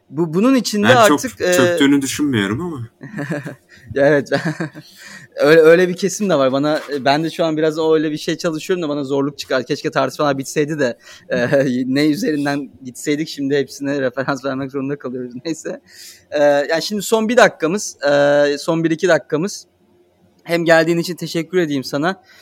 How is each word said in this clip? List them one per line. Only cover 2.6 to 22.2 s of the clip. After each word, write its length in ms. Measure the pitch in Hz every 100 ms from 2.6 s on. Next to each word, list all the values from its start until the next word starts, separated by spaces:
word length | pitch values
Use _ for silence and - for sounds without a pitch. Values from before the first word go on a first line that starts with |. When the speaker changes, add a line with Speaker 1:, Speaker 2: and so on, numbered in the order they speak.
Speaker 2:
ama. 280 | 175 139 113 _
Speaker 1:
<laughs> 200 | 135 - 143 147 139 127 _ - 120
Ya 120 | 127 143
evet. 220 | 143 - 135 160 156 156 151
<laughs> 520 | - - - - - -
Öyle, 240 | 143 165
öyle 280 | 160 170 180
bir 80 | 180
kesim 340 | 190 - 196
de 40 |
var. 180 | 147 131
Bana, 280 | 139 147 151 - 143
ben 240 | 135 147
de 60 | 160
şu 140 | 170
an 120 | 165 156
biraz 220 | 160 156
öyle 320 | 160 160 156
bir 80 | 151
şey 180 | - 156
çalışıyorum 460 | 175 156 - 185
da 60 | 151
bana 160 | 147
zorluk 340 | 135 139 143 143
çıkar. 280 | - 131 123
Keşke 240 | 143 151
tartışmalar 480 | 147 131 - 147 139
bitseydi 400 | 131 156 147 156
de, 200 | 123 - - - -
e, 200 | 127 123 139 135 123 127
<laughs> 0 |
ne 200 | 139 151
üzerinden 640 | 147 254 147 143 143 131 -
gitseydik 460 | 127 - 156 147 160
şimdi 280 | - 135 143
hepsine 440 | 139 - 139 143
referans 440 | 127 135 131 135
vermek 260 | 135 135 139
zorunda 280 | 139 135 143
kalıyoruz. 360 | 131 127 123 127
<laughs> 60 |
Neyse. 360 | 165 156 131 - _ - - - -
E, 120 | 147
yani 400 | 147 143 147 160
şimdi 200 | 156 214
son 260 | - 220 220
bir 80 | 247
dakikamız, 600 | 190 - 156 202 - - 143
e, 480 | 143 143 147 147 143
son 260 | - 165
bir 60 | 160
iki 180 | 160 185
dakikamız. 580 | 156 - 151 202 - - _ _ _ _ _ _ _
Hem 200 | - 170
geldiğin 340 | 165 165 165 170
için 180 | 170 160
teşekkür 420 | 160 170 160 180
edeyim 260 | 156 139
sana. 380 | - 143 170 190